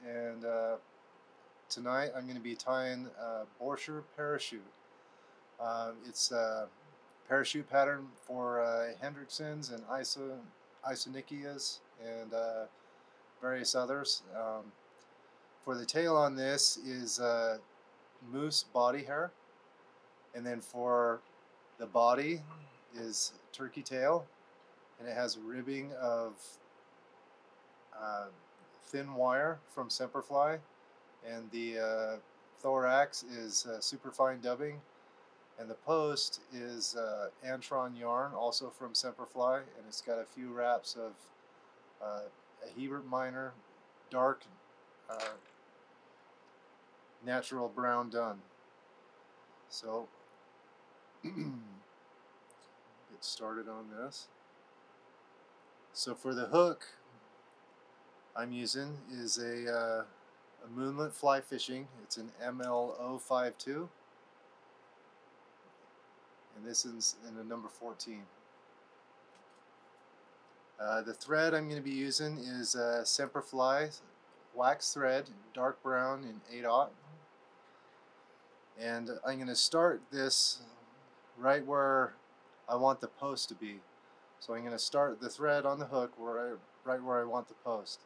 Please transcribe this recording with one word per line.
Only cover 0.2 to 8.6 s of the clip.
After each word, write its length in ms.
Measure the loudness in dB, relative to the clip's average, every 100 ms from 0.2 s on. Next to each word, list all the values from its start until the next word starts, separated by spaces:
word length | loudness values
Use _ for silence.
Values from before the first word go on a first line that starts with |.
| -4 -4
uh, 320 | -2 0 0 -2 -8 -20 -20 -20 -20 -20 -20 -20 -10
tonight 440 | -6 0 0 0
I'm 140 | -4 -8
gonna 100 | -8
be 160 | -6
tying 560 | -6 0 0 0 -4 -8 -8
a 260 | -6 -6 -8 -8
Borchardt 440 | -4 -4 -6 -10 -10
parachute. 480 | -6 -2 -2 -4 -10 -14 -20 -20 -20 -20 -20 -20 -20 -20 -8
Uh, 320 | -4 -2 -4 -8 -12
it's 240 | -2 0
a 380 | 2 2 0 -4 -10 -20 -20 -20 -20 2
parachute 420 | 2 2 -2 2
pattern 380 | 6 6 4 -4 -16
for, 360 | -8 -4 0 2